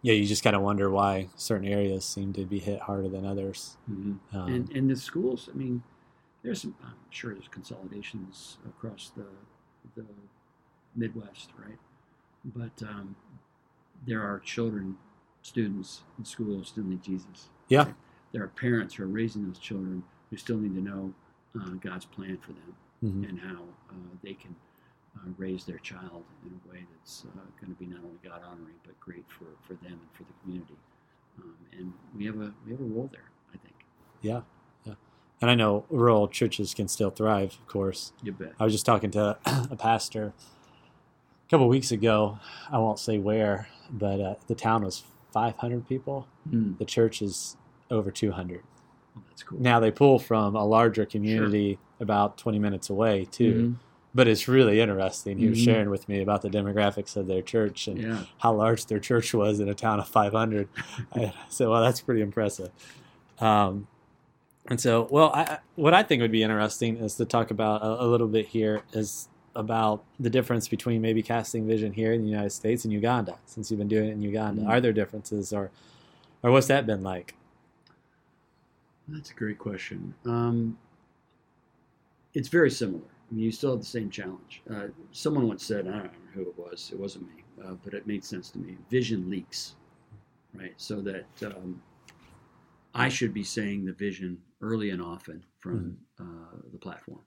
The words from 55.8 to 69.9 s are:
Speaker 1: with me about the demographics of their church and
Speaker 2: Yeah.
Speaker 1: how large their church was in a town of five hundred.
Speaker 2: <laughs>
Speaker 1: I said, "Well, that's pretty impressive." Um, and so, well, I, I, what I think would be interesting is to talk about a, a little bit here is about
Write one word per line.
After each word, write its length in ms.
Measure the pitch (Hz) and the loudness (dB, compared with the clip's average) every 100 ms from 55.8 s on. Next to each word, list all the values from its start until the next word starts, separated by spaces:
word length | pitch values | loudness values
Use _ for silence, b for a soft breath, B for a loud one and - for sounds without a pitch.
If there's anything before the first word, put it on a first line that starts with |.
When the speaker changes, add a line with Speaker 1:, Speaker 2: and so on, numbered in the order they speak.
| 101 | 2
Speaker 1:
with 200 | 98 - | -2 -2
me 120 | 101 | -2
about 200 | 98 101 | 2 0
the 80 | 101 | 0
demographics 680 | 104 101 104 101 101 98 104 | 0 0 2 2 2 -6 -6
of 120 | 92 | -2
their 140 | 92 | -2
church 460 | 92 117 107 - - | 0 0 0 -2 -6
and 140 | 95 | -4
Speaker 2:
Yeah. 220 | 110 110 90 - | -4 -6 -8 0
Speaker 1:
how 140 | 117 | 2
large 340 | 107 110 117 - | 4 4 2 0
their 120 | 107 | -4
church 340 | - 120 117 | 2 2 2
was 260 | 113 104 104 | 2 4 2
in 80 | 101 | 0
a 40 | 101 | 0
town 240 | 113 104 | 0 0
of 80 | 95 | 4
five 240 | 113 101 | 4 4
hundred. 340 | 110 113 104 101 B B | 2 2 0 -4 B B
Speaker 2:
<laughs> 240 | B - 113 | B -6 -4
Speaker 1:
I 180 | 117 - - | -4 -6 -14
said, 180 | - 120 | 0 4
"Well, 120 | 113 | 6
that's 200 | 117 127 | 6 2
pretty 200 | - 117 | 0 0
impressive." 500 | 101 113 104 - 90 - B B B B _ - | 0 0 -2 -2 -12 -14 B B B B _ 0
Um, 480 | 110 104 98 98 101 _ _ _ _ _ _ _ - | 6 6 4 0 -8 _ _ _ _ _ _ _ -6
and 140 | 120 | 0
so, 260 | 127 113 113 | 4 4 4
well, 200 | 139 156 | 6 6
I, 80 | 147 | 6
I, 160 | 165 151 _ - | 0 -4 _ 2
what 180 | 151 | 6
I 100 | 180 | 6
think 180 | 214 139 | 6 4
would 100 | 117 | 4
be 120 | 110 | 4
interesting 540 | 110 107 107 - 117 113 | 4 4 2 0 -2 0
is 180 | 110 - | -4 -2
to 100 | 117 | 2
talk 260 | 120 113 | 2 2
about 300 | 107 107 107 | 0 2 2
a, 200 | 107 117 | 0 2
a 40 | 120 | 4
little 200 | 117 117 | 4 4
bit 200 | 110 107 | 2 2
here 340 | 113 107 107 - | 0 2 0 -4
is 340 | 110 104 - - _ _ 120 | -4 -4 -8 -14 _ _ -8
about 480 | 107 113 110 | -2 2 2